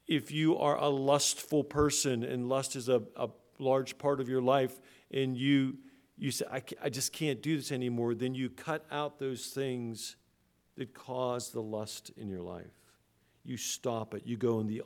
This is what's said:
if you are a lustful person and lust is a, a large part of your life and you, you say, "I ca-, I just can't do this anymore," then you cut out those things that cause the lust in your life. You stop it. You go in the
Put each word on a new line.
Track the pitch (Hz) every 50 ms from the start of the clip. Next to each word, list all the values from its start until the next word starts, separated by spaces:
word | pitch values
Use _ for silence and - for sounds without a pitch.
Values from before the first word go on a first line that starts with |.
| _
if | - 165 143 117 -
you | 147 156 156 156 160
are | - - 147 147 -
a | 147 147
lustful | 143 135 135 139 143 143 143 - - - - - 156 147 139
person | 143 - 147 147 147 143 - - 139 127 117 117
and | 131 127 127 123 123
lust | 131 135 135 - -
is | 135 117 123
a, | 131 120 107 - -
a | - 123 113 - - _ _ _ -
large | 139 131 131 135 131 123 - -
part | - 143 143 131
of | 131 123
your | 131 131
life | 123 127 135 139 135 127 131 - - - - - _ -
and | - 135 135 131 127
you, | 120 131 139 143 139 135 131 131 - - - - - _ _ _
you | - 147 139
say, | 120 - - -
"I | - 131
ca-, | - - - -
I | - 147
just | 117 135 131 - -
can't | - 156 151 131 110 -
do | 151 160
this | 147 123 - 139
anymore," | 127 127 123 120 117 120 120 120
then | 107 127 127 131
you | 127 131 123
cut | 127 - - - 156 156 - - 147
out | 147 147 143 147 -
those | 139 135 127 110 - -
things | - 135 139 135 127 123 120 117 113 107 - - - - _ _ _ _ _ _ _ _ _ _ _
that | - 131 123 -
cause | - - - 127 127 127 123 123 123 117 -
the | - 117
lust | 110 107 107 107 107 104 - - - - -
in | - 110
your | 101 95 90
life. | 87 87 87 87 85 82 - _ _ _ _ _ _ _ _ _ _ _ _ _ -
You | - 127 113
stop | - - - - - 131 117 113 110 110 -
it. | 104 -
You | 117 120 107
go | 123 120 113 110
in | 110
the | 107 107 113 -